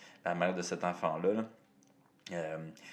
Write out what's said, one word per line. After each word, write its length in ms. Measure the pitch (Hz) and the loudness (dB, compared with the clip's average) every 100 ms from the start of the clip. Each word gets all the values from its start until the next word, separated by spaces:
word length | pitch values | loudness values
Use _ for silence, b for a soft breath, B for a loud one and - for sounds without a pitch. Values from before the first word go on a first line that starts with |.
| b b 87 | b b -2
la 80 | |
mère 220 | 87 90 92 | 2 2 2
de 80 | |
cet 200 | 87 87 | -2 -2
enfant-là, 500 | 90 87 85 78 92 | -2 0 0 2 4
là. 120 | 110 110 - _ _ _ _ _ _ - | 4 0 -8 _ _ _ _ _ _ -8
Euh, 240 | 87 80 80 80 - B | -4 -4 -4 -8 -14 B